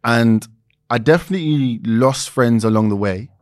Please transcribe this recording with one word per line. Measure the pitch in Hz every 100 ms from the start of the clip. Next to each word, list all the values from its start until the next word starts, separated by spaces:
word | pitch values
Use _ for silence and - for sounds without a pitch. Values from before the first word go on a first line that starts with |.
And | 117 117 117 110 - _ _ _ -
I | 120
definitely | 113 170 - 190 156 147 131 113
lost | 113 113 131 135 -
friends | - 120 117
along | 110 110 110
the | 101
way. | 101 95 117 _